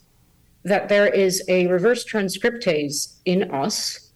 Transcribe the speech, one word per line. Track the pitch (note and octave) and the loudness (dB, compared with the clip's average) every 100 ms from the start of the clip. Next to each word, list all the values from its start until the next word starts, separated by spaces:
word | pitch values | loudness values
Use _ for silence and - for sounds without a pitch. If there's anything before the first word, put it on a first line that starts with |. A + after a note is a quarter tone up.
| _ _ _ _ _ _ | _ _ _ _ _ _
that | F3 G3 - | -2 0 2
there | G3+ G#3 | 2 4
is | F#3+ F#3+ F3+ - | 4 2 0 0
a | F3+ F3+ | 2 2
reverse | F3+ G#3+ A#3+ | 2 2 0
transcriptase | - G#3+ G3 - A#3+ A#3 F#3+ D3+ D3 D3 - _ | -2 -4 -4 -2 -4 -2 -2 -2 -2 -6 -8 _
in | - F3+ F#3 | -2 0 0
us | C#3 F3+ - - - - | -2 -4 -4 -6 -10 -18